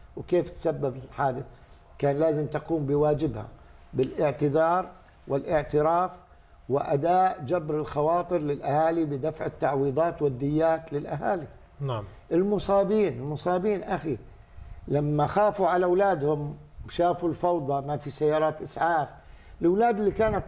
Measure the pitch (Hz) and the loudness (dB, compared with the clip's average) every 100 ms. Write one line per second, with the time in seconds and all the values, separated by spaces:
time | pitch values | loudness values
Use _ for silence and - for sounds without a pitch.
0 | - - - 175 175 - 165 143 139 127 | -16 -14 0 0 0 -4 -4 -2 -4 -6
1 | 123 - 139 123 - - - - - - | -10 -2 -2 -2 -10 -18 -20 -20 -20 -2
2 | 143 139 160 151 147 151 - 165 139 147 | 0 2 2 2 -2 -4 -2 -2 2 2
3 | 151 143 156 107 107 - - - - 127 | 4 2 0 -4 -10 -16 -20 -20 -6 -2
4 | 135 - 151 135 147 147 165 180 180 - | -2 0 0 0 0 2 2 2 -2 -12
5 | - - - 139 - 156 143 147 156 170 | -20 -18 -6 -4 0 -2 0 2 2 2
6 | 180 - - - - - - 135 - 143 | 0 -6 -20 -20 -20 -16 -4 -2 0 0
7 | 160 185 185 - 127 175 151 151 147 - | 4 4 4 0 -2 -2 0 -4 -2 0
8 | 151 175 175 175 147 143 147 147 160 170 | 2 2 0 0 0 -2 0 2 2 2
9 | 151 139 156 156 151 - 147 139 139 135 | 0 -2 -4 -4 -6 -2 0 2 0 2
10 | 170 165 147 123 143 151 160 160 - 143 | 0 0 -2 0 0 2 2 0 -2 -8
11 | - 147 226 190 131 - - - 139 113 | -6 -4 -2 -2 -4 -16 -20 -10 -6 -6
12 | 98 - - 165 202 202 - 196 190 214 | -8 -16 -2 0 2 0 2 2 4 2
13 | 185 120 143 147 180 180 208 196 - 175 | 2 -2 -6 -4 -2 0 0 -2 -2 -4
14 | 160 120 - - - - - - - 143 | -4 -6 -8 -20 -20 -18 -16 -14 -2 0
15 | 147 151 147 202 208 202 175 180 180 180 | 2 2 2 4 2 2 2 4 4 4
16 | 196 165 147 147 147 147 - - - - | 4 2 0 0 -4 -10 -16 -18 -6 0
17 | 175 170 175 139 175 170 135 139 139 147 | 2 2 -2 0 0 0 0 -2 -2 -6
18 | 143 - 151 156 156 151 - - 165 165 | -6 -2 0 2 0 -2 -8 -2 0 0
19 | 135 - - - - - 170 190 240 208 | -2 -8 -20 -20 -20 -2 2 4 2 2
20 | 202 - 220 196 | 0 2 0 0